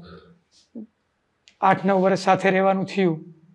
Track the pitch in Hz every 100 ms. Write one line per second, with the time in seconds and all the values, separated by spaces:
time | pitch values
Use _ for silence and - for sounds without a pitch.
0 | - - - _ _ _ _ 233 214 _
1 | _ _ _ _ _ _ 190 190 185 196
2 | 190 190 190 190 190 190 190 190 185 -
3 | 185 160 - - _